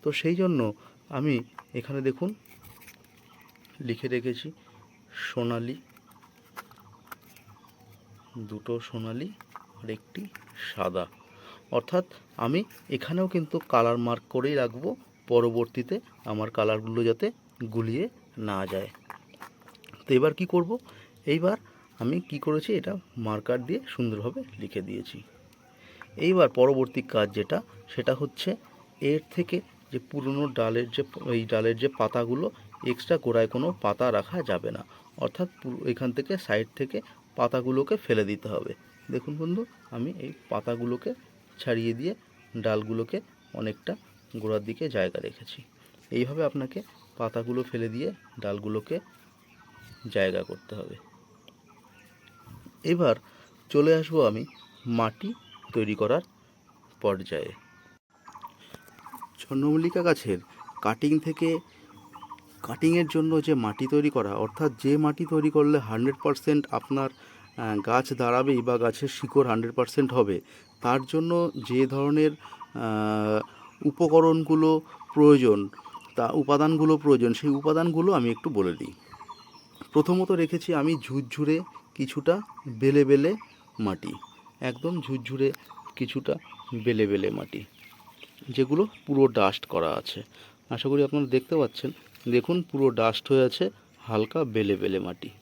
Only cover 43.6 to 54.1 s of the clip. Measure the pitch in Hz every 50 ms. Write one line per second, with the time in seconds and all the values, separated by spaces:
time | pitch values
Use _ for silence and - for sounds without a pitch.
43.6 | - 110 104 - _ - 190 - _ - _ _ _ _ - 117 104 110 110 107
44.6 | 104 107 110 - 160 151 117 104 92 90 - - - - 110 - 117 - - -
45.6 | - _ _ _ _ - - - - _ - 120 123 131 143 160 160 143 - 143
46.6 | 131 131 - 190 214 - - - - - _ - 117 113 - 117 117 120 123 127
47.6 | 127 - - 117 113 113 110 120 147 185 202 - - - - - 107 101 101 104
48.6 | 104 107 107 110 107 - 151 180 - - - - - - _ _ _ _ _ _
49.6 | - - - - - - - - - 113 - 104 95 95 92 92 92 - 90 92
50.6 | - - 107 107 - - - 104 - - - - _ _ _ _ _ - _ _
51.6 | _ _ - - _ _ _ - - - _ _ _ - _ - - - - -
52.6 | - - _ _ - 160 175 175 175 131 110 - - - - - - - _ -
53.6 | _ _ - 147 147 160 160 160 156 156